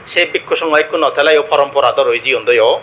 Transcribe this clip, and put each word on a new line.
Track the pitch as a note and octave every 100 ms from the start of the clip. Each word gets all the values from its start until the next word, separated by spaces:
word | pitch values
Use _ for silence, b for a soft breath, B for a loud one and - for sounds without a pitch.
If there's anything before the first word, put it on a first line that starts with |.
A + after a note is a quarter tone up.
| -
সে | F3 F3
ভিক্ষু | - - D#3+
সংঘ | E3 D3+
একটু | D3+ E3
নথেলাই | C#3+ C#3 D3+ D3+
ও |
পরম্পরা | D3 D3 C#3+ C#3 B2
তো | C3+
রয়েছি | C3 A#2+ C3+ A#2+
অন্তয় | A2 A#2+ A2+ E3+